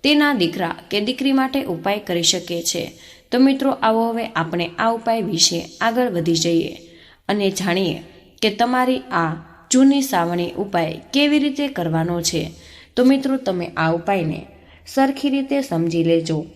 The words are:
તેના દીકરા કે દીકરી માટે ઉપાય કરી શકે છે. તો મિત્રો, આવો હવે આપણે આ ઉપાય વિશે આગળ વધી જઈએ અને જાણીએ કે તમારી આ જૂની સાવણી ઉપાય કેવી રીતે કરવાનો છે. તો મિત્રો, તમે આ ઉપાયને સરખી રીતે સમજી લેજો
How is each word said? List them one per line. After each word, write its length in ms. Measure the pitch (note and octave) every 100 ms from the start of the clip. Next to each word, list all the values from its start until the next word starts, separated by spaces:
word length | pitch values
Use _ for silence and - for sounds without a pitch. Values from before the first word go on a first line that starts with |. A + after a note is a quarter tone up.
તેના 300 | C#4+ D4 D4
દીકરા 420 | C4 E3+ F3+ E3+ - -
કે 100 | G#3
દીકરી 300 | G#3 B3+ C4+
માટે 320 | C4+ C4 C#4
ઉપાય 360 | - E3 G3 G#3
કરી 240 | G3+ F3
શકે 380 | E3 F#3 F3+ E3+
છે. 220 | E3+ E3+ - - - - _
તો 80 | B3
મિત્રો, 320 | C4+ C4+ C4+
આવો 380 | - A3+ A3 A#3
હવે 160 | A#3 A3+
આપણે 420 | - E3 F3 E3+ E3+
આ 120 | A3+
ઉપાય 300 | A3+ A3+ A3+
વિશે 380 | F3+ E3+ - E3+ - -
આગળ 280 | A3+ A3+ B3
વધી 260 | F3 E3 D#3+
જઈએ 380 | E3+ E3 - - - - - - -
અને 220 | G#3 G3
જાણીએ 520 | F#3+ F#3+ F3 F3+ E3 - - - _
કે 80 | A3
તમારી 520 | G#3 A#3+ B3+ B3+ B3+ -
આ 200 | F#3 E3 D#3+ - - -
જૂની 300 | B3+ C#4 C#4
સાવણી 500 | C4+ F#3 E3+ F3 F3
ઉપાય 500 | - G3 F3 D#3+ - -
કેવી 260 | C4+ D4 D4
રીતે 280 | C#4+ C4+ C#4+
કરવાનો 540 | C#4 E3+ D#3+ E3 F3
છે. 300 | E3 E3 D#3+ - - - - -
તો 80 |
મિત્રો, 340 | B3+ C4+ C4+ C4
તમે 280 | G3+ F3+ E3 -
આ 140 | D#3+
ઉપાયને 560 | E3 E3 G3 D#3+ - - - - - -
સરખી 420 | - C#4 C#4 C#4+
રીતે 320 | C#4 C4+ C#4
સમજી 420 | C4+ E3+ E3+ E3
લેજો 420 | E3 E3 E3 D#3+ D#3+